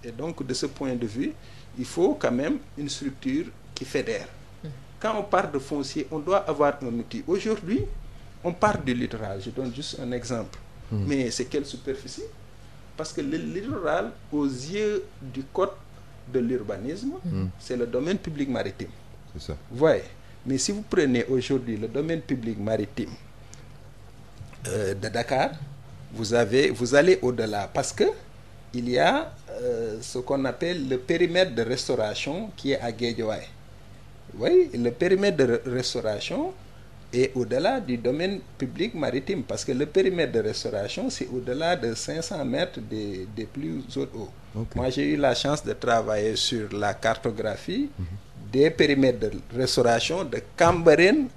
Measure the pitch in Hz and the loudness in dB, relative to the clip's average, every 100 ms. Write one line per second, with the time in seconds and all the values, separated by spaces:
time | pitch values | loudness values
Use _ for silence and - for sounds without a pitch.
0 | 120 117 156 165 131 127 143 - 139 123 | -12 -8 -8 -6 -4 -2 -4 -4 -2 -2
1 | 117 110 180 - - - - - 123 - | -2 -2 -4 -4 -14 -18 -14 -8 -6 2
2 | 190 294 143 123 147 302 - - 147 - | 4 4 2 2 0 -2 -4 -8 -6 -4
3 | 143 - 131 139 175 - - - - 143 | -6 -4 -2 -2 -2 -10 -14 -12 -4 -2
4 | 120 104 - - - - 160 131 - - | -2 -4 -6 -14 -18 -14 -14 -14 -16 -4
5 | 214 220 202 180 202 143 - 147 135 156 | -2 0 2 2 2 -2 -2 -4 -2 -4
6 | 143 156 147 190 190 147 143 143 131 117 | -4 -4 2 2 2 4 4 4 -4 -4
7 | 113 113 - 190 220 214 160 254 415 - | -4 -8 -2 0 2 -2 0 0 0 -6
8 | - - - - 175 170 208 202 135 120 | -10 -14 -16 -6 -6 4 4 4 0 0
9 | 120 113 104 98 110 117 131 120 147 - | 0 -4 -6 -6 -6 -4 -4 -6 -8 -6
10 | 123 123 117 120 98 - - - - 107 | -4 -4 -4 -4 -4 -10 -16 -18 -6 -2
11 | 98 139 123 - 120 151 139 - - 135 | 2 2 0 -2 -2 -2 -4 -8 -6 -6
12 | 135 - 440 - - - - - - - | -8 -12 -12 -14 -18 -20 -20 -20 -20 -10
13 | 156 - 143 160 156 170 226 277 165 160 | -8 -4 -2 -2 -2 -6 -4 -2 0 0
14 | 220 - - 147 143 127 143 202 214 208 | 0 -8 -4 0 0 0 -4 0 0 0
15 | - - 135 254 269 - - - - - | -4 -14 -10 -10 -4 0 0 -2 -16 -18
16 | - - - 127 117 123 104 98 117 180 | -18 -18 -2 0 2 0 -2 -6 -6 -6
17 | 254 359 185 98 95 - - 127 117 127 | -6 -6 -4 -2 -2 -6 -6 -2 0 0
18 | 151 202 - 147 139 120 101 - 107 - | 0 -2 -2 -4 -2 0 -2 -6 -10 -10
19 | - - - - - 73 - 117 156 110 | -18 -18 -16 -14 -8 -10 -8 2 4 4
20 | - - - - 123 135 - 202 214 190 | 0 -16 -18 -12 -2 0 0 -2 0 2
21 | 147 123 117 131 - 135 120 110 110 127 | 4 4 4 0 2 0 0 -4 -2 -2
22 | 156 165 - 127 113 101 104 110 104 - | -2 -2 -2 -2 -2 -2 0 0 0 -4
23 | 104 - - - - - - - - - | -6 -8 -18 -18 -18 -18 -18 -18 -18 -18
24 | - - - - - - - 95 98 98 | -18 -18 -18 -16 -16 -10 -4 -2 0 -2
25 | 107 110 120 131 156 - - - - - | -2 -2 0 2 2 -2 -12 -14 -16 -16
26 | - 110 110 117 110 127 151 - 120 139 | -14 -6 2 4 6 6 4 2 6 8
27 | 143 185 127 120 110 104 98 - 139 - | 8 6 4 0 -2 -2 -2 -2 -2 2
28 | 381 427 - - - - - 120 120 123 | 2 2 -12 -18 -18 -18 -8 -4 0 4
29 | 156 277 320 - - - 123 117 113 110 | 6 4 0 -10 -12 -6 -2 0 -2 -6
30 | 117 127 123 139 135 123 170 175 131 127 | -6 -6 -2 0 0 -2 -2 -2 -2 -2
31 | - 170 175 170 185 117 113 135 - 123 | 0 2 4 4 2 2 0 0 0 0
32 | 107 107 - 160 107 - 139 135 117 110 | 0 0 -4 -4 -6 -6 0 0 0 -2
33 | 120 117 110 101 - - - - - - | -2 -2 -2 -4 -8 -16 -18 -18 -18 -18
34 | - - - - - 359 339 120 120 117 | -18 -18 -16 0 6 6 6 2 0 2
35 | 175 190 202 160 127 117 131 123 123 127 | 4 6 4 6 6 4 2 -2 -2 0
36 | 110 104 - 180 349 381 - - - - | 0 -2 -2 -2 -2 -4 -16 -18 -18 -18
37 | - 120 131 131 113 123 180 269 107 120 | -4 2 2 2 0 2 2 0 -2 0
38 | 117 151 185 196 - - 127 - 220 180 | 0 0 0 -2 -8 -6 -6 -2 -4 0
39 | 131 123 139 190 - 110 - 127 151 190 | 0 0 -2 -4 -2 -6 -2 0 2 4
40 | 190 175 139 117 107 101 110 104 101 - | 4 2 2 2 0 -2 -4 -2 -4 -4
41 | 254 - - 127 117 127 165 175 117 110 | -4 -4 -4 -4 -4 -2 0 2 0 -2
42 | - 151 160 160 131 127 180 - 107 110 | -4 -6 -4 -4 -2 0 -2 -4 -8 -6
43 | 104 92 92 107 107 131 151 160 - 135 | -4 -6 -8 -8 -8 -6 -6 -6 -6 -6
44 | 135 117 101 - - 107 110 - 127 127 | -4 -6 -10 -12 -12 -8 -4 -2 0 0
45 | 143 147 139 120 135 147 - 107 123 117 | 2 4 4 4 2 0 -2 -2 4 4
46 | 107 107 107 101 - 120 104 101 104 95 | 4 2 2 2 0 -2 -2 -2 -2 0
47 | 110 113 123 107 107 98 - 196 285 - | 0 2 -2 -2 -4 -4 -4 -2 -2 -4
48 | 87 95 - - 104 120 151 160 151 139 | -8 -8 -12 -16 -2 6 6 6 4 6
49 | 135 107 107 95 - 120 127 - 117 117 | 6 4 -2 -4 -8 -2 2 4 6 6
50 | - 170 160 - - - 170 175 165 151 | 4 -2 -2 -4 -6 6 6 8 8 10
51 | 180 302 262 | 10 8 2